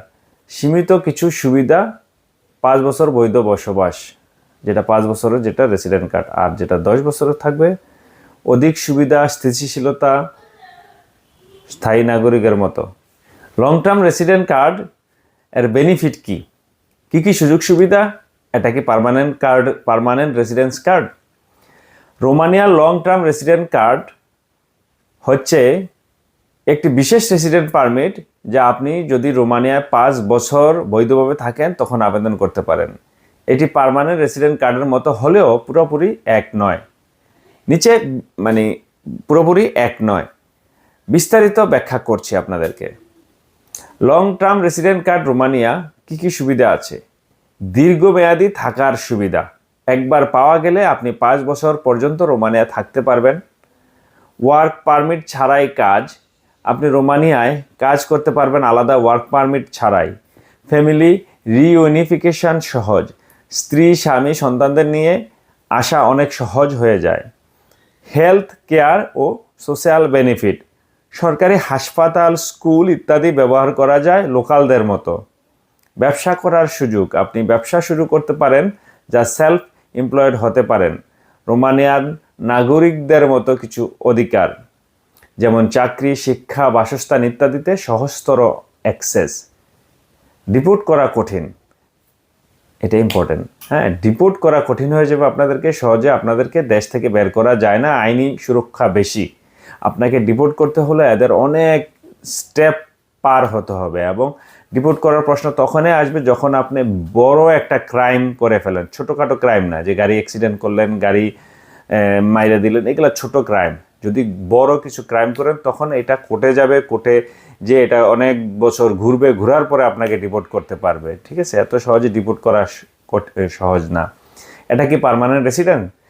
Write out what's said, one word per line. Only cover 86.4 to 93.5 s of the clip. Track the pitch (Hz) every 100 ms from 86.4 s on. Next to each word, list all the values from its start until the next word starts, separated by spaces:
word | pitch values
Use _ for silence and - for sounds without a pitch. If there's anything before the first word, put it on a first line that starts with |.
| - 143 135
বাসস্থান | 117 113 135 - 135
ইত্যাদিতে | 120 117 139 143 156 190
সহজতর | - 113 139 - - 127 113 - - _
অ্যাক্সেস। | 110 - - 107 80 - - _ _ _ _ _ _ _ _ _ -
ডিপোর্ট | 117 160 202 185
করা | 151 131 -
কঠিন, | 101 95 76 - _ _ _ _ _ _ _ _ _ _ _ _
এটা | 92 107
ইম্পর্টেন্ট। | 113 95 80 80 -